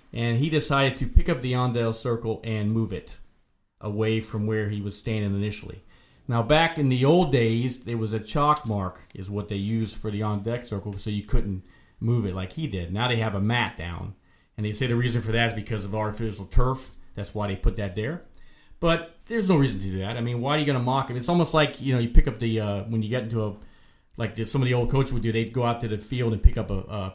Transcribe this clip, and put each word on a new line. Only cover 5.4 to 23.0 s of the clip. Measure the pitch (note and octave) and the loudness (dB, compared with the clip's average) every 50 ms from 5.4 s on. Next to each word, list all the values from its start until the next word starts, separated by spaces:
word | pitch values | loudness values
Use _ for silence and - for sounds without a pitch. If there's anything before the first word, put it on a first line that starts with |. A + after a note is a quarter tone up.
| G2+ G#2+ G2+ - - F#2 F#2 G2 - - - - _ _ _ _ _ | -2 -2 -4 -6 -10 -12 -14 -16 -18 -20 -20 -20 _ _ _ _ _
Now, | - A#2+ A#2 A2+ | -2 0 0 2
back | G#2+ D3+ D#3 E3 D#3+ D#3+ D#3+ | 4 4 4 4 2 0 0
in | C#3+ C3+ | 0 2
the | B2+ B2 C3 | 2 4 4
old | C#3 E3 F3+ F#3 C#3+ C3 | 6 6 6 4 4 4
days, | B2 A#2 A2+ A2+ A#2 B2 B2+ B2 - | 2 4 2 2 2 0 -2 -4 -6
there | - - A#2+ A2+ | -8 -6 -4 -4
was | A2 G#2+ A2 | -2 -2 -4
a | A2 | -4
chalk | G2+ - - D#3 D3 D3 D3+ - - | -4 -4 0 2 2 2 2 2 0
mark | A#2 G#2+ G2+ F#2+ F#2 - - - - - | -2 -2 -2 -2 -4 -6 -10 -16 -18 -16
is | - F#2+ G2 | -12 -10 -8
what | G2+ G#2 G2 - | -6 -6 -6 -4
they | G#2 | -4
used | G2 G2 G#2 A2+ A2+ A2 G2+ - - | -4 -2 -2 0 -2 -2 -2 -4 -6
for | - A2 | -6 -6
the | G#2 G2+ A2 | -4 -2 -2
on-deck | G#2+ G#2+ G#2 G2 A2+ A#2 B2 A#2+ | -2 -2 -2 -2 -4 -4 -4 -6
circle, | - G#2+ G2 - G#2+ F#2+ | -6 -8 -6 -6 -6 -8
so | F#2 - A2 | -8 -6 -4
you | G#2 G#2 G2+ | -4 -4 0
couldn't | - - B2 G#2 G2+ F#2+ F#2 - - - - - _ _ - | 2 4 4 4 2 -2 -6 -8 -14 -20 -20 -20 _ _ -4
move | - A2+ A#2+ A#2+ A2 | 0 2 2 2 0
it | G2 F2+ | -2 -4
like | F#2 F#2 F#2 - | -6 -6 -8 -6
he | D#3+ D#3+ | -6 -6
did. | C3+ G2+ F#2 F2 E2+ F2+ | -4 -4 -4 -4 -4 -2
Now | G#2 A#2+ B2 | -2 0 0
they | A#2+ | 0
have | A2+ A2 A2 G2 | 0 0 -2 -2
a | G2 | 0
mat | G2 G#2+ A#2+ B2 A2+ F#2 - | 0 0 0 0 -2 -4 -6
down. | - F2 E2+ E2+ E2+ F2 F#2 G2 - _ _ _ _ _ _ _ | -8 -10 -10 -8 -8 -10 -10 -12 -14 _ _ _ _ _ _ _
And | - G#2+ | -6 -6
they | G#2+ G#2 | -4 -4
say | - C3 | -2 -2
the | A#2+ A#2 | 0 0
reason | A#2 B2 B2 A#2 A#2+ | 0 0 0 0 -2
for | G2 A2 A2 | -2 0 2
that | A#2 A#2 A#2 | 2 2 2
is | A#2 | 0
because | A2 G#2 - A2+ G#2 F#2+ | -4 -4 -4 -4 -4 -4
of | G2 G2+ | -4 -4
artificial | G#2+ G#2+ G#2+ G#2 - A#2 A2 F#2+ F#2+ G2 | -2 -2 -2 -4 -4 -4 -6 -6 -8 -8
turf. | - - - B2 B2+ C3 C3 - - - - - - - | 4 6 6 6 6 4 0 -6 -12 -18 -20 -20 -14 -10
That's | - G2 - - | -10 -10 -6 -4
why | G#2+ G#2 G2+ | -4 -2 -2
they | G2 | -2
put | G2 - - F#2 | 0 2 2 2
that | A2 G#2 G2 F2+ | 0 -2 -4 -4
there. | G#2+ G#2+ B2+ E3 F3 - - - - - - - - - - - - | -4 -4 -4 -6 -8 -12 -16 -20 -20 -20 -20 -20 -20 -20 -20 -8 -2
But | - E3 E3 E3 E3 - - - - | 2 2 2 2 0 -6 -16 -18 -10
there's | - A3+ A#3 G3+ F#3 | -4 -2 0 2 4
no | F#3 | 4
reason | D3 C#3 C3 G#2 G2 | 4 4 2 0 -2
to | F#2+ | -4
do | G2 F#2 F#2+ | -4 -4 -4
that. | F#2+ G2+ A#2 | -4 -4 -4
I | B2 | -4
mean, | A#2 A#2+ B2 A#2+ | -4 -4 -2 -2
why | A#2+ C3+ D3 | -2 0 0
are | D#3 | 0
you | D3+ | 2
gonna | C#3+ C#3 B2 | 2 0 2
mock | A#2+ C#3 C#3 C#3 C3 - | 2 2 0 0 0 -2
him? | B2 | -4
It's | B2+ B2 - | -2 0 2
almost | E3+ F3 E3 - - | 2 4 4 4 4
like, | D#3 D3+ C3+ - - | 2 2 2 0 -4
you | A#2 C3+ B2+ | -2 0 2
know, | B2 | 2
you | A#2 A#2 | 2 8
pick | - - - - | 10 10 10 8
up | G#2+ - | 6 -2
the, | A#2+ A#2 A2 A2 | -2 0 0 0
uh, | G#2+ G#2 G2+ G2+ G2+ | 0 -2 -2 -4 -4
when | A2 A2+ A2+ | -2 -2 -2